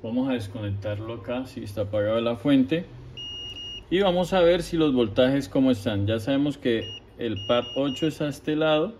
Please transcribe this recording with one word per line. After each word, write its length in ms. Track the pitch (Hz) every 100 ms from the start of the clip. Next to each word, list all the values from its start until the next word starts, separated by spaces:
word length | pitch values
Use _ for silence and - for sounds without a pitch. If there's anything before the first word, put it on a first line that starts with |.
Vamos 280 | - 247 269
a 20 |
desconectarlo 800 | 254 101 110 104 98 107 104 110
acá, 340 | 113 101 123 131
si 160 | -
está 200 | 113 101
apagada 400 | 101 107 104 113
la 140 | 117 113
fuente. 500 | 143 139 131 160 175 - - - - - - - - - -
Y 100 | 175
vamos 320 | 196 175 175
a 80 | 190
ver 220 | 170 175
si 160 | 165 165
los 160 | 156
voltajes 560 | 127 117 98 127 139 135
cómo 200 | 143 131
están. 360 | 123 123 104 101
Ya 120 | 113
sabemos 360 | 110 139 147 139
que 280 | 131 113 - - - -
el 180 | 117 101 98
pad 180 | 120 120 -
ocho 300 | 143 127 160
es 160 | 151
a 60 | 151
este 280 | 143 - 151
lado. 380 | 156 151 175 226